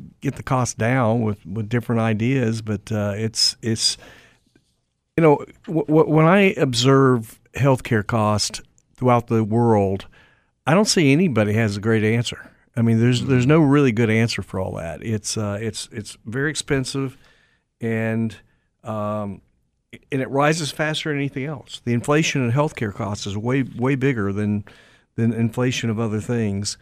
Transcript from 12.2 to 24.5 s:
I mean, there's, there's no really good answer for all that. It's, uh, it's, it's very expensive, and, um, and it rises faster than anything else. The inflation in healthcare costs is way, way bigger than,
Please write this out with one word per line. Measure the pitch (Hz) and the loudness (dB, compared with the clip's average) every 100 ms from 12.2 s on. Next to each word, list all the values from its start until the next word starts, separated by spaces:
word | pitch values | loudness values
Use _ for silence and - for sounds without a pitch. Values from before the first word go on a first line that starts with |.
| 120 - - _ _ - | -2 -8 -18 _ _ 0
I | |
mean, | 113 113 | 2 4
there's, | 120 123 127 | 4 2 2
there's | 127 123 | 2 4
no | 156 | 4
really | 147 147 139 | 6 4 4
good | 110 113 | 2 2
answer | 110 117 - | 2 0 -2
for | 98 98 | -8 -8
all | 95 98 | -6 -8
that. | 82 78 | -10 -10
It's, | 113 107 - - | -6 -6 -4 -6
uh, | 104 101 | -4 -4
it's, | 113 101 - | -6 -8 -12
it's | 117 101 - | -12 -14 -16
very | - 120 147 | -10 -4 -4
expensive, | 143 - 139 131 139 135 - _ _ _ _ _ _ | -4 -4 -4 -2 -6 -6 -10 _ _ _ _ _ _
and, | 117 113 113 113 113 - _ _ _ _ | -4 -2 -2 -2 -4 -6 _ _ _ _
um, | 120 110 104 107 101 90 _ _ _ _ _ - _ | -10 -6 -6 -6 -8 -12 _ _ _ _ _ -20 _
and | 135 | -6
it | 131 | -2
rises | 131 147 160 143 | 0 2 0 -4
faster | - 156 156 160 | -4 -4 -4 -4
than | 143 | -4
anything | 139 139 | -4 -6
else. | 139 143 - - | -8 -10 -14 -10
The | - | -2
inflation | 120 123 151 160 143 | -2 0 0 0 -2
in | 120 | -2
healthcare | 127 151 - 110 | 0 -2 -4 -8
costs | - 110 101 104 | -6 -8 -6 -8
is | 101 | -6
way, | 113 139 | -2 -2
way | 123 104 123 | -2 -4 -2
bigger | 139 135 120 98 | 0 0 0 -2
than, | 98 104 | -2 -2